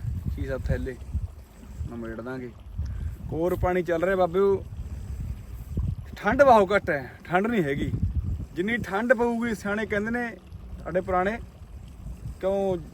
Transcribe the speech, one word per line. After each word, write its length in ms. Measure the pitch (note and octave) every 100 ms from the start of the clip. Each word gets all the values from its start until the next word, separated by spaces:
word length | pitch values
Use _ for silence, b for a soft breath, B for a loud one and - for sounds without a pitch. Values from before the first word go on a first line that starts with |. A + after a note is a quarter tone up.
| - - - -
ਛੇ 100 | C3+
ਸੱਤ 200 | B2+ -
ਥੈਲੇ, 300 | B2+ C3 A#2+ - - - - - - - - -
ਨਿਬੇੜ 300 | A#2 A2+ A2+
ਦਾਂਗੇ। 300 | A#2+ C3 B2 - - - - B B B -
ਹੋਰ 260 | D#3 F3 F3
ਪਾਣੀ 260 | F3+ F3+
ਚੱਲ 220 | E3+ E3
ਰਿਹਾ 120 | F3+ F#3
ਬਾਬਿਓ, 480 | F3+ F#3 G3 F#3+ - - - - - - - - - - - - - - - -
ਠੰਡ 260 | G3+ C4
ਬਹੁਤ 300 | C#4 A3 F#3
ਘੱਟ 180 | G3+ -
ਹੈ, 200 | D3 B2 -
ਠੰਡ 220 | - F3+ A3
ਨਹੀਂ 160 | A#3
ਹੈਗੀ। 280 | C#3+ C#3+ - - - - - - -
ਜਿੰਨੀ 220 | D#3+ G3+ A#3
ਠੰਡ 340 | - G3 A#3+
ਪਊਗੀ, 420 | A#3 A#3+ A#3 A#3
ਸਿਆਣੇ 320 | G3+ G3+ G#3 G#3+
ਕਹਿੰਦੇ 240 | G#3 G#3+
ਨੇ 180 | A#3+ A#3 F#3 - - - -
ਸਾਡੇ 160 | D#3 F3
ਪੁਰਾਣੇ, 380 | F#3+ F3+ F#3+ A3+ - - - - - - - - - -
ਕਿਉਂ, 360 | F#3+ G3 G3 F3 D3+